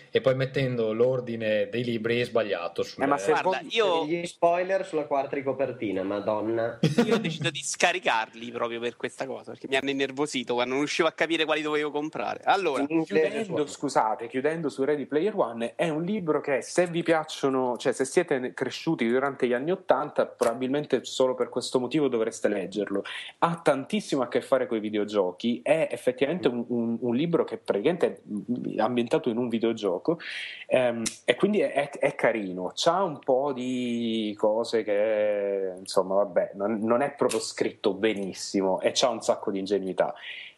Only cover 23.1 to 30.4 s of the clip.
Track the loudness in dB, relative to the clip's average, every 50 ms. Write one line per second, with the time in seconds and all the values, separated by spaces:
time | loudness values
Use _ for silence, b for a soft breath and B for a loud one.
23.1 | B B B B B 0 0 0 2 2 2 2 2 2 0 -4 -4 -4 -2 0
24.1 | 0 0 0 2 0 -2 2 2 2 2 2 2 -2 -2 -2 0 0 0 0 2
25.1 | 2 2 2 2 0 -2 -2 -2 0 0 2 2 4 4 2 0 -2 -2 0 0
26.1 | 2 2 0 0 0 2 0 0 0 0 -4 -2 -2 0 0 0 -2 -2 0 0
27.1 | 0 2 0 2 2 2 0 0 -2 -8 -2 0 0 2 2 2 2 2 0 0
28.1 | 0 -2 -10 -8 -8 -6 -4 -4 -4 -4 -4 -4 -2 0 0 2 2 0 0 2
29.1 | 2 0 2 0 0 0 -2 0 0 0 0 0 0 0 0 -2 -2 0 0 -2
30.1 | -2 -2 B B B B